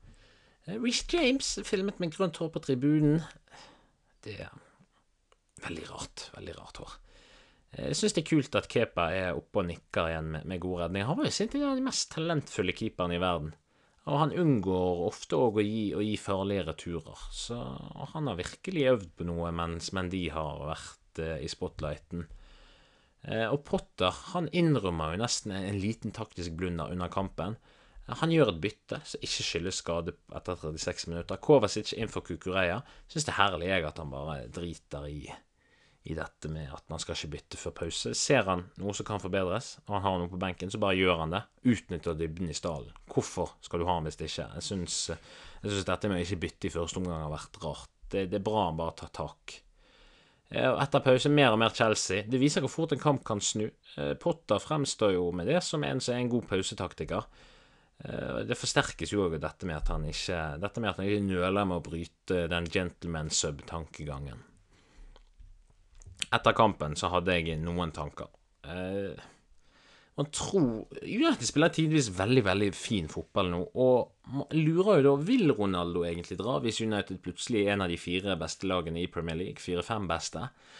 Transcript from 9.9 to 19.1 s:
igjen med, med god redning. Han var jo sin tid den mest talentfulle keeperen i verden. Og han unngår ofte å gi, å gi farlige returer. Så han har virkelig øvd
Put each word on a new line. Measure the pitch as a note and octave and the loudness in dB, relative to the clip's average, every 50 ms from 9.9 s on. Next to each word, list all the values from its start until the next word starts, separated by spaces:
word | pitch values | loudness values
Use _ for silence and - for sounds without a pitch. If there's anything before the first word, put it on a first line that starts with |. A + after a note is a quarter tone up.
| - G2+ E2+ E2 | -2 0 0 0
igjen | E2 D#2+ D#2 D#2 D#2 | 0 -2 -4 -4 -6
med, | D2+ - | -6 -6
med | E2+ F#2+ F2 | -6 -6 -4
god | F2+ F#2 F#2 F2 E2+ | -4 -4 -2 -2 -2
redning. | E2 F#2 G2 G2+ B2 | -2 -2 -2 -2 0
Han | F3 | 0
var | C4 D#4 - | 0 0 -2
jo | - - | 0 -2
sin | G3+ A#3 | -2 -2
tid | - C#4+ D4 | -2 -2 -2
den | C#4 C4+ C4 C4 C4 | 0 0 -2 -2 -2
mest | - - - - - | -2 -4 -4 -4 -4
talentfulle | E3+ D#3+ E3+ E3 D3 - - - - F#2+ F#2 - | -4 -2 0 0 -2 -2 -2 -4 -2 -2 -2 -2
keeperen | - A2+ G#2+ - - F2+ F2 F2 | -2 -4 -6 -2 -2 -2 0 0
i | F2 F#2 | 2 2
verden. | F2+ F2 E2 D2 D#2+ - - _ _ _ _ _ _ _ _ _ D#3 | 2 2 0 -2 -6 -10 -14 _ _ _ _ _ _ _ _ _ -2
Og | C#3+ | 0
han | C#3+ D#3+ C#3+ - | 2 2 2 2
unngår | E3+ F3 D#3 C3+ G#2+ F#2 F#2+ F#2 F#2 F2+ F2+ F2+ F2 E2+ | 2 4 4 4 4 2 2 2 2 2 2 2 2 0
ofte | G#2+ - - - - F3 | -2 -2 -4 -4 0 2
å | D3 C3 A#2 G2+ G#2+ | 4 4 4 4 4
gi, | G#2 G2+ A2 A2+ G#2+ G2 C#2+ | 2 2 0 0 -2 0 0
å | F2+ | 0
gi | G#2+ G#2+ G#2 | 0 0 0
farlige | - - - G2 F#2+ G2 G2 G2+ G2 F2 D#2+ | -2 -2 -2 -2 0 0 0 0 0 -2 -2
returer. | D#2 - - F2 E2+ E2 - - - - - - - | -6 -6 -8 -6 -6 -6 -8 -10 -14 -14 -14 -12 -10
Så | - - - A#2 A#2+ B2+ C3 C3 - - - - - C3+ - - | -10 -8 -8 -8 -8 -8 -8 -10 -10 -12 -12 -10 -10 -10 -8 -6
han | D#3+ D3+ C3 | -4 -2 -2
har | F#2+ E2+ | -2 -2
virkelig | - - - - - F#3+ F#3+ D#3+ C#3 B2+ B2+ | -4 -6 -8 -10 -8 -2 0 4 6 6 6
øvd | A2 F#2 E2 | 4 2 -4